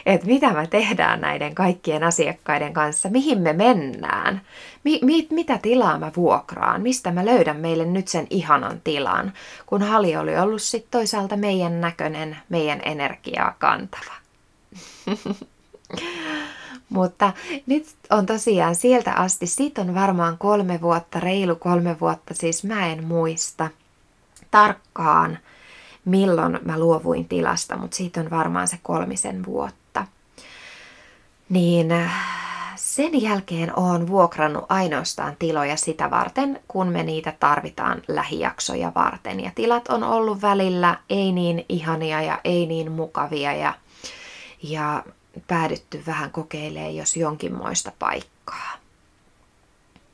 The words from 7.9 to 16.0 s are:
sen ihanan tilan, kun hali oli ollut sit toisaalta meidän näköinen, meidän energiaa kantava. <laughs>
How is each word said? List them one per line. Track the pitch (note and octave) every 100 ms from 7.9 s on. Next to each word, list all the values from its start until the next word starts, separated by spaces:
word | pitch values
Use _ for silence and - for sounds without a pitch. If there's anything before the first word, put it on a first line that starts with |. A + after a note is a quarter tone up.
| F#3 F#3
sen | E3+ -
ihanan | F#3+ D#3 C#3+ A2 -
tilan, | - D3 B2 F2+ G3 - - - -
kun | G3+
hali | G#3 A3 F#3+ D#3
oli | D#3 D#3
ollut | F#3+ G#3+
sit | - A3+ -
toisaalta | B3 G#3+ G#3+ G3 G3+
meidän | G#3 F#3+ F3 E3+
näköinen, | E3+ E3+ D#3 D3+ D#3 D3+ -
meidän | E3+ D3+ D3 -
energiaa | D3+ C#3 - - - - -
kantava. | - - - - - - _ _ _ _ _ F#3+ - - -
<laughs> | G#3 - G3+ - _ _ - _ -